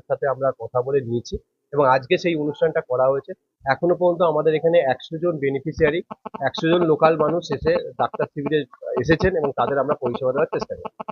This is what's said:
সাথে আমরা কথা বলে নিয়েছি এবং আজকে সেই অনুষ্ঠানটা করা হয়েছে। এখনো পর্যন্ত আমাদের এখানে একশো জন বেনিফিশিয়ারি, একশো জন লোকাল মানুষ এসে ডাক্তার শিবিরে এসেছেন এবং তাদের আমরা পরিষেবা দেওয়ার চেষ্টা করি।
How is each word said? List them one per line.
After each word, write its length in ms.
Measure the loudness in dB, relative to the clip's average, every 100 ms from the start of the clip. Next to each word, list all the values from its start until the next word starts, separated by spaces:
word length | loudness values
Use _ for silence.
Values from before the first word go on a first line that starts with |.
| -4
সাথে 200 | -2 -2
আমরা 240 | 0 -2 -2
কথা 220 | -4 -4
বলে 200 | 0 -2
নিয়েছি 360 | 0 -4 -4 -12 _ _ _
এবং 140 | 2 4
আজকে 300 | 4 2 0
সেই 180 | 0 -2
অনুষ্ঠানটা 460 | -2 0 0 0 -2
করা 220 | 0 2
হয়েছে। 240 | 0 -4 -14 _ _ -4
এখনো 240 | 0 2 2
পর্যন্ত 260 | 2 2
আমাদের 340 | 2 2 2 2
এখানে 240 | 4 4
একশো 380 | 2 0 -4 -4
জন 140 | -2
বেনিফিশিয়ারি, 680 | 0 -2 -2 -4 0 2 0 -6 -14 -14 -6
একশো 280 | -6 -2 0
জন 140 | 2
লোকাল 340 | 2 4 4 4
মানুষ 340 | 0 -2 -4
এসে 240 | -4 0 0
ডাক্তার 500 | -2 -4 -4 -2 -4
শিবিরে 360 | -4 -2 -2 -4 -10 -6 -4
এসেছেন 340 | 2 2 2 0
এবং 160 | -2 0
তাদের 220 | 0 0
আমরা 180 | -2 -2
পরিষেবা 300 | -4 -2 -2
দেওয়ার 280 | 0 -2 -4
চেষ্টা 160 | 0 0
করি। 140 | -2 -12 -14